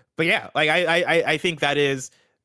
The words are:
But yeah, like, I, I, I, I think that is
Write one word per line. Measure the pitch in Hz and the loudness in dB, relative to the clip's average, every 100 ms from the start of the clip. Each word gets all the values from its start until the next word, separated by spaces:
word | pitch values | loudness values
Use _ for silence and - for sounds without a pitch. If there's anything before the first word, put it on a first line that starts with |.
| _ - | _ -4
But | 165 | 0
yeah, | 202 104 | -2 -2
like, | - 151 | -2 0
I, | 165 | 2
I, | 170 170 | 2 0
I, | 143 165 143 | 2 0 2
I | 156 | 0
think | 185 160 | -2 -2
that | 143 143 | -2 0
is | 143 135 - _ _ _ | 0 -2 -8 _ _ _